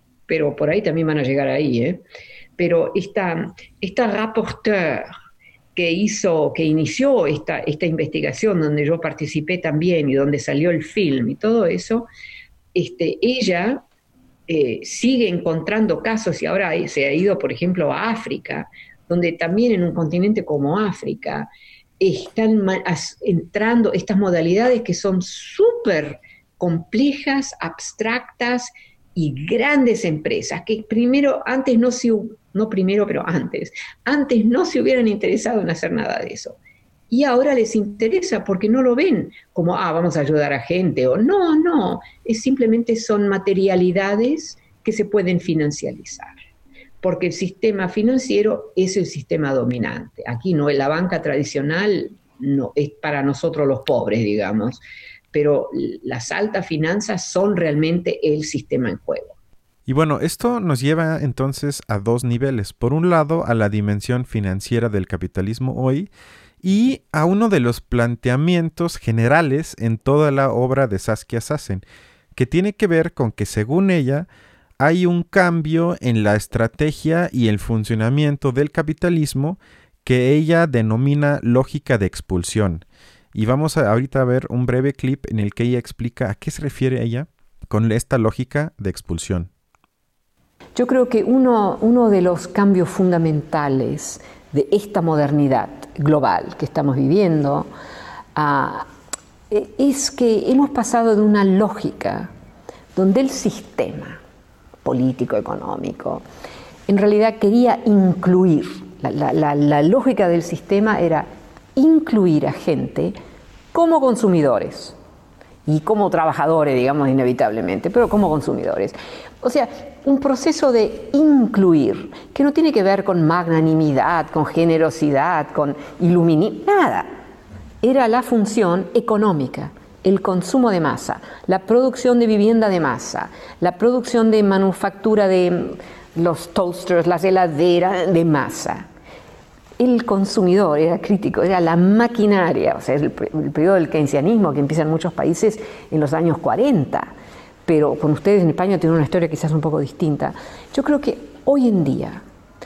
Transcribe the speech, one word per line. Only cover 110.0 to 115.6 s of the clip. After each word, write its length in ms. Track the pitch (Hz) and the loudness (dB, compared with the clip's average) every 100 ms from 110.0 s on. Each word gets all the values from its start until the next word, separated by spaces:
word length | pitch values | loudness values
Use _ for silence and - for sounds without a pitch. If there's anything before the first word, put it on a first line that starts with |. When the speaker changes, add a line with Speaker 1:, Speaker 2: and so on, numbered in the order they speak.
| 262 226 185 | 2 2 2
Speaker 1:
del 140 | 170 | 2
sistema 580 | 160 165 - 196 220 202 | -2 -8 0 2 2 2
era 260 | 170 156 - - - - - | 2 0 -4 -14 -20 -20 -6
incluir 720 | - 311 320 311 220 185 151 147 | 2 4 4 4 2 4 4 0
a 40 | |
gente 640 | 143 - 135 135 - 170 - - - - - - | -2 -2 -2 -2 -4 -4 -6 -16 -20 -20 -20 -4
como 300 | - 339 320 | 2 4 4
consumidores 920 | 262 220 208 175 143 107 - - - - - - - - - - | 4 2 4 4 4 2 -2 -10 -18 -20 -20 -20 -20 -20 -20 -10